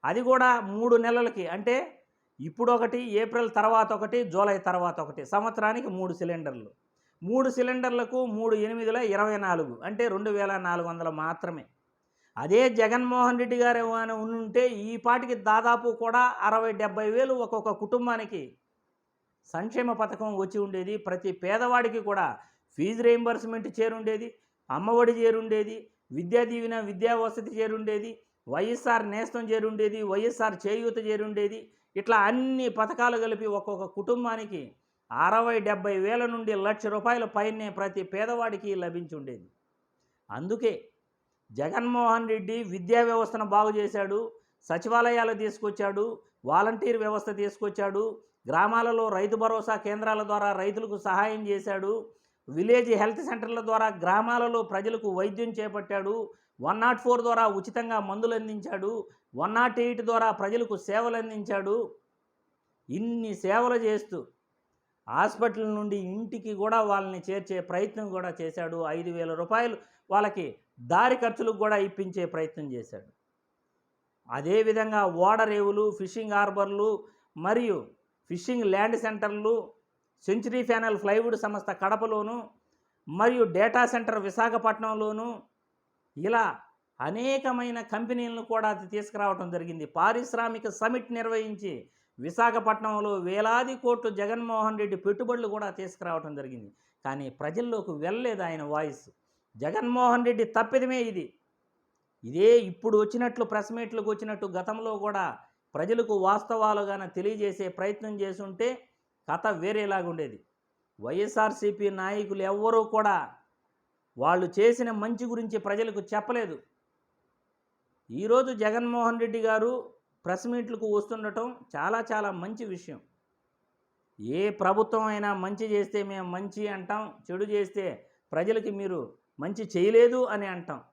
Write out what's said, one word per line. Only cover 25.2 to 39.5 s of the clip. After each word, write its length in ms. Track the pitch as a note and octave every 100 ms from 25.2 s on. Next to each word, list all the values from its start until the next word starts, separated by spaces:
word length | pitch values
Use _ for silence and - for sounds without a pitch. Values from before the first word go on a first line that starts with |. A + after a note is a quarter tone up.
చేరుండేది, 560 | A3+ A3+ A3+ G#3+ G#3 A3+ - _ _ B2+
విద్యా 260 | F3 A#3+ A#3
దీవెన, 260 | A#3 A3+ A3+ G#3
విద్యా 260 | F#3+ A3+ A#3
వసతి 320 | A3+ A3+ G#3 G#3+
చేరుండేది, 520 | A3 A3 G#3+ G#3 A3 A3+ _ _ -
వైఎస్ఆర్ 560 | C#3 G#3 A#3 B3 A3+ G#3+
నేస్తం 320 | G#3 A3+ A#3+ A3+
చేరుండేది, 480 | A3 A3 G#3+ G#3+ G#3+ G#3
వైఎస్ఆర్ 460 | G3 A3+ A#3 A3 F#3 G3+
చేయూత 320 | A3 A#3 A3+ G#3+
చేరుండేది. 520 | G#3+ G#3+ G#3 G#3 A3 - _ _ -
ఇట్లా 200 | G#3 A3+ G3+
అన్ని 360 | B3 C4 C4 B3+ -
పథకాలు 400 | A3 A#3+ A#3+ A#3+
కలిపి 240 | A3+ G#3+ G#3+ G3+
ఒక్కొక్క 260 | G3+ G3 F#3 F#3+
కుటుంబానికి 640 | F#3 A#3+ A#3+ A3+ A3 F#3 B2+ _ _ _ _
అరవై 460 | A2+ E3+ A3 A#3 A3+ G3+
డెబ్బై 280 | G3+ F#3+ G3
వేల 180 | F#3+ A#3+ A#3+
నుండి 260 | A#3 A3 G#3+ G3
లక్ష 200 | G#3+ G#3+
రూపాయల 300 | G#3 A3 A#3+ A3+ A3
పైనే 300 | G#3 A3 G#3+ F#3+
ప్రతి 240 | G3 F#3 F#3
పేదవాడికి 580 | G3 A3 A#3+ A3+ G3+ G#3 F#3+
లభించుండేది. 640 | F3 E3+ E3 D#3 C3+ A#2 F2